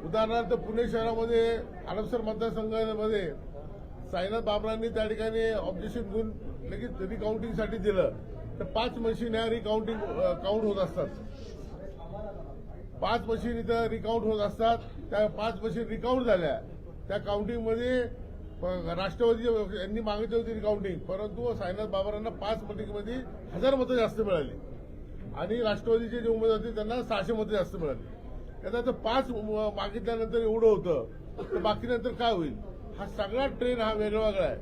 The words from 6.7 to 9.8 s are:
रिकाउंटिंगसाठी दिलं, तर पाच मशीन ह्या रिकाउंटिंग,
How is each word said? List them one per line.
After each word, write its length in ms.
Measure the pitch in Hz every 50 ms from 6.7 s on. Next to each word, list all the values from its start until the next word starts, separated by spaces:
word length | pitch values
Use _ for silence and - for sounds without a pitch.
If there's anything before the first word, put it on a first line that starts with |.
| 190 214 233 226 175 185
रिकाउंटिंगसाठी 760 | 190 180 226 - 208 214 220 220 226 226 - - 214 - 220
दिलं, 340 | 220 180 208 202 185 160 - - - - - - - - - - -
तर 60 | 151
पाच 340 | - - 220 233 247 - 240
मशीन 360 | 226 226 220 - 233 233 220
ह्या 140 | 220 226 226
रिकाउंटिंग, 520 | 226 233 - 214 214 220